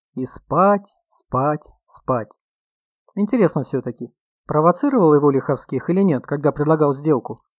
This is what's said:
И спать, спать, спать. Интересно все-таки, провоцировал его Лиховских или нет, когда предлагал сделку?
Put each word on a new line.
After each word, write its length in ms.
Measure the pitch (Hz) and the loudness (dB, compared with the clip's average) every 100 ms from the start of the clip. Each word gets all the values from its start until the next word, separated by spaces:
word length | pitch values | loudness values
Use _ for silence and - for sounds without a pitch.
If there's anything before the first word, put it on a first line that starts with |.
| _ | _
И 100 | - | -10
спать, 640 | 127 - - 143 196 202 202 _ _ | -10 -12 -4 0 2 2 -2 _ _
спать, 640 | _ _ 131 139 151 - _ _ | _ _ -4 -2 -4 -8 _ _
спать. 440 | - - 127 104 _ _ _ _ _ _ _ _ - | -12 -4 -4 -6 _ _ _ _ _ _ _ _ -6
Интересно 480 | 208 254 180 - | -2 0 0 0
все-таки, 500 | 131 135 123 - 120 _ _ _ - | -4 -6 -6 -10 -14 _ _ _ -4
провоцировал 640 | 151 160 175 285 262 165 | 0 2 2 0 2 4
его 160 | 147 143 | 4 4
Лиховских 600 | 135 - 131 - 131 - | 2 -2 -6 -6 -8 -2
или 100 | 180 | 0
нет, 240 | 196 131 | 2 0
когда 280 | - 147 143 | -4 -4 -2
предлагал 420 | 143 147 160 147 | 0 0 2 2
сделку? 480 | 135 147 135 - - _ | 0 0 -2 -2 -12 _